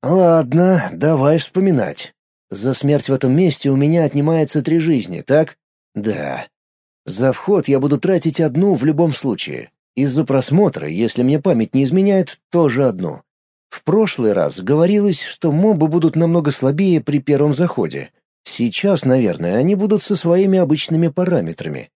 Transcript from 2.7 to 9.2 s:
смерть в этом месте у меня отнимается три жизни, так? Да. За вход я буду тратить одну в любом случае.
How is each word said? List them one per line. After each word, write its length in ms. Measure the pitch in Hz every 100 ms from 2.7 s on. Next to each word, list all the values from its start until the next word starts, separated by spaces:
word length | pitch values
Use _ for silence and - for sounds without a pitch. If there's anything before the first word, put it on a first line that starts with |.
смерть 360 | 170 143 147 -
в 40 |
этом 220 | 135 131 139
месте 360 | 185 143 139
у 40 | 135
меня 280 | 143 170
отнимается 580 | 156 143 147 165 151 156
три 160 | 131 165
жизни, 440 | 160 143 92 87
так? 360 | - 143 160 - _ _ _ 104
Да. 520 | 107 92 71 64 - _ _ _ _ _ -
За 280 | 95 131
вход 340 | - - 202 143
я 120 | 139
буду 200 | 143 147
тратить 400 | 175 185 165 147
одну 360 | 160 131 196 165
в 100 | 139
любом 280 | 151 170
случае. 580 | 139